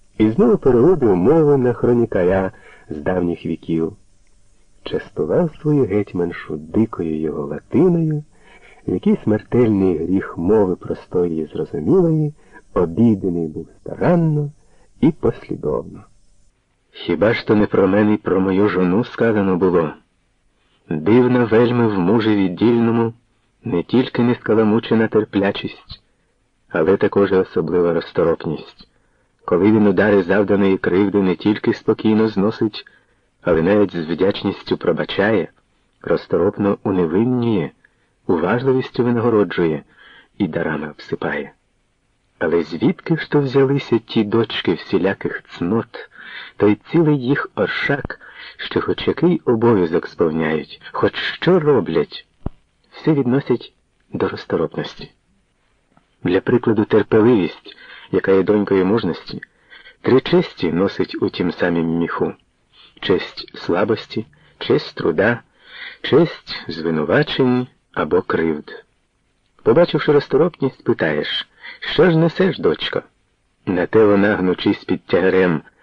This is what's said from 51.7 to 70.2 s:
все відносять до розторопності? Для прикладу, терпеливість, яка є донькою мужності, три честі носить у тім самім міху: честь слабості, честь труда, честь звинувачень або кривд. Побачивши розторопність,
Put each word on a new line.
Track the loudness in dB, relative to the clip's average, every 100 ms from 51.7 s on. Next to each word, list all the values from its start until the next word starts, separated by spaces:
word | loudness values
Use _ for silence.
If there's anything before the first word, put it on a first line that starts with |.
| 2 2 -2 -2 -8 -20 _ -12 -12 _ _ _
все | -6 -2
відносять | 0 0 0 0 -4 -4 _ _ _ _
до | -4 -4
розторопності? | -4 -6 -4 -2 -6 -10 -12 -20 _ _ _ _ _ _ _ _ _ _ _
Для | -2 -2
прикладу, | 0 0 2 0
терпеливість, | 2 0 2 2 4 2 0 -6 -20 -20 -20 -20 -6
яка | -2 2
є | 2
донькою | 2 0 2 2 2
мужності, | 0 -2 -6 -10 -14 -16 _ _ -20 -20 _
три | 2 2
честі | 4 0 0 -4 -4
носить | 0 -2 -2 -6 -4
у | -4
тім | -2 -4
самім | -2 -2 0 0
міху: | -2 -2 -2 -4 -6 _ _ _ _ -20 _
честь | -2 -2 -2 -14 -16 -12
слабості, | -4 -2 0 -2 -4 -10 -10 _ _ _
честь | -2 -2 -2
труда, | -4 -2 0 0 0 -8 _ -20 -20 -20 -12
честь | 0 2 2 -2 -14 -14 -12
звинувачень | -6 -4 -2 0 0 0 0 0 0 -4 _ _
або | -8 -2 -2
кривд. | 0 -2 -2 -4 -10 -20 -20 _ _ _ _ _ _ _
Побачивши | 2 4 2 0 2
розторопність, | 0